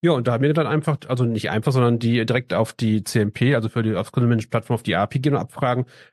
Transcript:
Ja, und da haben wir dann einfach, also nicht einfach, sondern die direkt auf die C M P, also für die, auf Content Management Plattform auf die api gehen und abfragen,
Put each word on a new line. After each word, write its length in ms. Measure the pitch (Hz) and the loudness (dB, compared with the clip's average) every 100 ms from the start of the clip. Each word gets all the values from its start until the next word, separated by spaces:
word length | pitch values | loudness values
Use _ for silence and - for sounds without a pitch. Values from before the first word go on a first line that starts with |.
Ja, 100 | 170 | 2
und 180 | 143 120 | 2 0
da 20 | |
haben 120 | 117 | 0
wir 100 | 139 | 2
dann 120 | 156 139 | 2 0
einfach, 320 | 156 151 147 - | 0 0 -4 -4
also 160 | 127 123 | -2 0
nicht 240 | 113 82 | 0 -2
einfach, 240 | 101 127 | -2 0
sondern 260 | 131 120 117 | 2 2 2
die 260 | 117 120 113 | 2 0 0
direkt 280 | 123 123 | -2 -2
auf 180 | 87 113 | -2 -2
die 320 | - 113 107 | -2 0 0
C 160 | - 120 | 0 0
M 140 | 104 | 0
P, 200 | - 123 | 0 2
also 140 | 135 107 | 2 0
für 160 | - | -2
die, 120 | 110 95 | -2 -2
auf 180 | 104 | -4
Content 160 | - 120 | 0 2
Management 220 | 117 107 | 2 0
Plattform 240 | 117 - 117 | -4 -2 -4
auf 80 | |
die 120 | - 90 | -2 0
api 240 | 104 143 | 0 0
gehen 140 | 143 | 0
und 80 | 143 | -2
abfragen, 460 | - - 135 123 120 - - | -4 -4 -2 -2 -4 -10 -20